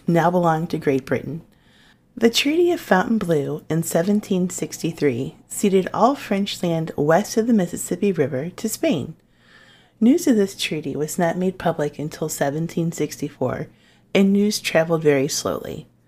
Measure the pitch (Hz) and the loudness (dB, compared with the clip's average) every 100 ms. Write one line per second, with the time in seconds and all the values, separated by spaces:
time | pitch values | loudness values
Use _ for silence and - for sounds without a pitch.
0 | - 170 160 180 170 156 170 156 151 135 | 0 2 4 2 2 0 -2 -2 0 0
1 | - 123 - 160 - _ _ _ _ _ | 0 -4 -4 -10 -12 _ _ _ _ _
2 | _ - 226 - 285 330 349 339 - 185 | _ 0 0 2 0 2 2 2 2 2
3 | - 220 180 156 139 151 - 160 165 170 | 2 0 2 0 0 -6 -4 -2 0 0
4 | 180 208 - 185 180 - 156 - 165 160 | 2 0 0 0 0 -4 -8 -6 -6 0
5 | 147 120 143 - - - 208 190 180 - | 0 0 -6 -10 -14 -2 2 2 0 2
6 | 226 277 - 196 202 - 175 165 160 - | 2 2 -4 -4 -4 -4 -2 -2 -4 -2
7 | 147 165 202 226 226 220 170 - - 175 | 2 2 2 -2 2 2 2 -4 -6 -2
8 | 202 165 135 131 170 - 220 - 330 170 | 0 0 0 -2 -6 -6 -8 -2 0 0
9 | 117 - _ _ _ - - _ _ - | -4 -12 _ _ _ -20 -20 _ _ 2
10 | 220 339 302 220 196 - - 156 151 135 | 4 4 4 2 2 -2 -6 -6 -6 -6
11 | 156 - 165 170 185 185 175 160 147 - | -4 0 0 0 -2 -2 -4 -2 -4 -4
12 | 151 - 156 - 143 151 165 - 165 - | -8 -6 -6 -2 -2 -2 -4 -2 -2 -2
13 | 151 - 139 - 127 139 170 _ _ _ | -6 -6 -8 -4 -4 -4 -10 _ _ _
14 | _ 190 196 202 208 - - 165 165 160 | _ 2 4 4 2 0 0 2 2 2
15 | 147 139 135 - - 71 - - - _ | 4 4 2 -2 -4 -4 -8 -12 -14 _